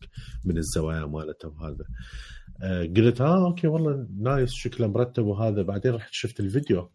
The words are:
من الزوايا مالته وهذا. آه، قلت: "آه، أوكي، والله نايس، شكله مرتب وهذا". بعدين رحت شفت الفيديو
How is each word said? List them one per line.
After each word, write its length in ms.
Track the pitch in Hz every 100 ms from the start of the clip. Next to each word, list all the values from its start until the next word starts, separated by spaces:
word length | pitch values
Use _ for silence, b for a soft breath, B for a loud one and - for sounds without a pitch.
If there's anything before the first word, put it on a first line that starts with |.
| - B B B
من 140 | 92 82
الزوايا 480 | 78 - 80 80 76
مالته 420 | 76 78 76 80
وهذا. 360 | 76 78 73 80 B B B B B B -
آه، 220 | 95 90
قلت: 360 | 82 90 113 120
"آه، 260 | 135 185 180
أوكي، 200 | 175 165
والله 400 | 160 156 139 123 98
نايس، 320 | 113 139 127
شكله 340 | - 120 - 113
مرتب 380 | 104 123 123
وهذا". 380 | 104 101 113 104
بعدين 320 | 90 101 123
رحت 160 | 117 -
شفت 280 | - 110 -
الفيديو 500 | 101 110 147 98 87